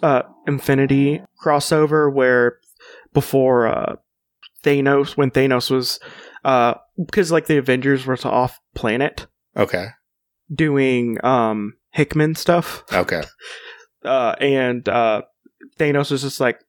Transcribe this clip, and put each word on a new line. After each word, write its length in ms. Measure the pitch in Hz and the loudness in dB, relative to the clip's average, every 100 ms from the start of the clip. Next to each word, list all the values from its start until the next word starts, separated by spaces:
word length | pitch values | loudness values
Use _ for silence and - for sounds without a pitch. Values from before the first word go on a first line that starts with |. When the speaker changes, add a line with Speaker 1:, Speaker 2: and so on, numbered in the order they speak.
Speaker 1:
uh, 200 | 160 131 - _ - | 0 0 -2 _ -6
Infinity 760 | 139 - 135 139 139 139 156 - _ | -4 0 2 2 2 2 -2 -8 _
crossover 680 | 165 147 - 156 151 156 147 | -2 0 2 2 2 2 2
where 460 | 139 127 123 120 - _ _ - - - | 2 4 4 2 -2 _ _ -20 -20 -2
before, 540 | 143 - 135 131 123 113 | -2 0 2 4 4 2
uh, 280 | - - - _ _ _ _ - _ | 0 -4 -8 _ _ _ _ -20 _
Thanos, 540 | 143 143 135 139 143 - | 0 2 2 2 0 0
when 140 | 139 | 0
Thanos 400 | 135 135 127 - | 2 2 0 0
was, 300 | 131 120 - - - - - | -2 -2 -8 -12 -20 -20 -6
uh, 300 | - 127 120 117 _ - 165 | 0 2 2 -2 _ -10 -4
'cause, 180 | - 170 | -2 2
like, 160 | 165 160 | 0 2
the 100 | 151 | 0
Avengers 480 | 131 127 135 135 131 | 2 0 0 -2 -2
were 120 | 127 | -6
off 340 | 127 120 127 - _ | -2 0 -2 -6 _
planet 520 | - 117 113 139 - - _ _ - | -6 -4 -2 -2 -6 -18 _ _ -4
Speaker 2:
Okay. 320 | 104 90 95 - _ _ _ _ - | -2 -2 -6 -14 _ _ _ _ -12
Speaker 1:
doing, 640 | 156 156 139 131 123 120 110 | -2 0 2 2 0 -2 -2
um, 500 | 123 131 113 107 104 - _ | 0 0 0 -2 -8 -12 _
Hickman 440 | - 147 156 156 | -4 -2 0 -2
stuff. 480 | 160 - 175 - - - | -2 0 0 -2 -10 -4
Speaker 2:
Okay. 300 | 95 90 85 76 _ - - - - _ _ | -2 0 -4 -6 _ -20 -18 -20 -20 _ _
Speaker 1:
Uh, 300 | - 131 117 - | -4 -2 0 -2
and, 480 | 139 135 127 123 120 | 0 0 0 -2 -2
uh, 340 | 117 113 107 - _ _ _ - - | 0 2 0 -4 _ _ _ -14 -4
Thanos 320 | 147 143 143 | 0 0 0
was 100 | 139 | -4
just 180 | 139 - | -4 -2
like, 200 | 127 117 | -2 -2